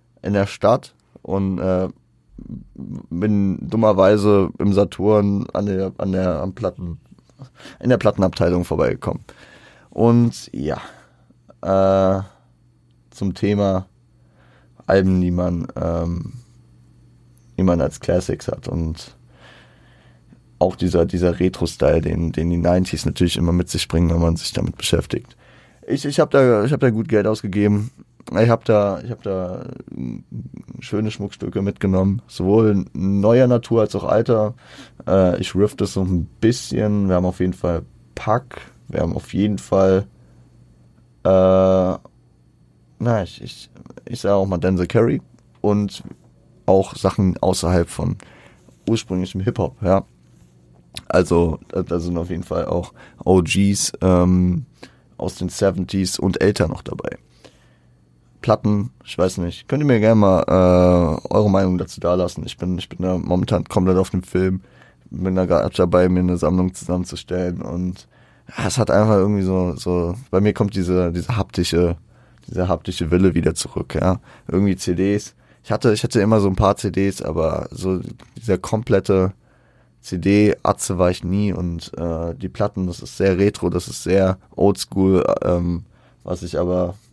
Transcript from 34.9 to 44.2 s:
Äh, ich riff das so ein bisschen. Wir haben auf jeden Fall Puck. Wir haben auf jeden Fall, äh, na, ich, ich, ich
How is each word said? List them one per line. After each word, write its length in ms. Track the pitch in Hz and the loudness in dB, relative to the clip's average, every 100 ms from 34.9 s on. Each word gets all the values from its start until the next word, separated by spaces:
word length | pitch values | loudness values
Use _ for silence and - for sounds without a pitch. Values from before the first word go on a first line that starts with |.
| - - | -10 0
Äh, 320 | 95 90 - | 2 4 2
ich 140 | - | -2
riff 220 | 92 104 - | 0 0 0
das 160 | 98 | -4
so 100 | 95 | -2
ein 220 | 92 90 - - | 0 -2 -4 0
bisschen. 680 | 113 123 - 117 107 104 98 | 0 0 -4 -2 0 0 2
Wir 80 | 90 | 0
haben 100 | 90 | 0
auf 140 | - | -2
jeden 120 | 92 | -4
Fall 300 | 87 87 85 - _ _ | -2 -4 -4 -6 _ _
Puck. 320 | - - 120 - - - _ - | -8 -2 -2 -4 -18 -20 _ -8
Wir 120 | - | -4
haben 140 | 85 | -4
auf 200 | 85 - | -4 -6
jeden 240 | 95 104 95 | -2 0 -2
Fall, 480 | - 95 95 95 - _ _ _ _ _ _ _ _ _ _ _ | -2 2 4 2 0 _ _ _ _ _ _ _ _ _ _ _
äh, 760 | 90 95 95 95 95 95 92 - - _ _ _ _ _ _ _ _ - | 2 4 6 6 4 4 0 -4 -10 _ _ _ _ _ _ _ _ -6
na, 240 | 117 113 | -2 0
ich, 180 | 85 - | -2 -10
ich, 280 | - - - - - - - | -18 -18 -20 -20 -20 -20 -14
ich 140 | - | -4